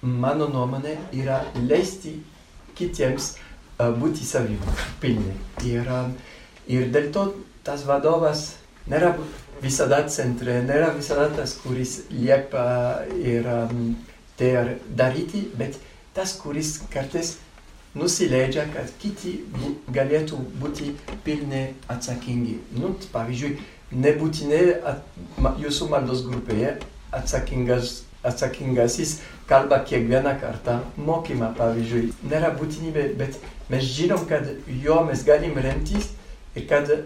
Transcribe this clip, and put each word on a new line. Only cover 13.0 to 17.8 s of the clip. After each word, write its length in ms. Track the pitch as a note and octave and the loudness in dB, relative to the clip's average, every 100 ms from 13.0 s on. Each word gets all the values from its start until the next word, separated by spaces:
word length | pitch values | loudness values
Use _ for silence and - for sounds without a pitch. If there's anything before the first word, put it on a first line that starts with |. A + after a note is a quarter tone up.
| - | -4
ir, 380 | - B2 A#2 A#2 | -2 0 0 0
em, 480 | A#2 A#2 A#2+ A#2 A#2 - - - | 0 0 -2 -2 -4 -8 -20 -20
tai 180 | - B2+ | 0 2
ar 180 | B2+ A#2 - - | 4 2 -4 -8
daryti, 580 | - B2+ D3+ F3 G#3 - | 2 2 2 -4 -4 -4
bet 300 | B2 C#3 - - - - | -4 -6 -6 -16 -20 -12
tas, 260 | - F#3+ | -6 -6
kuris 420 | - D3 C#3+ D3+ D3+ - | -6 -6 -4 -4 -6 -8
kartais 500 | C#3 C3+ E3+ E3+ - - - - - | -6 -4 -4 -4 -8 -18 -20 -20 -20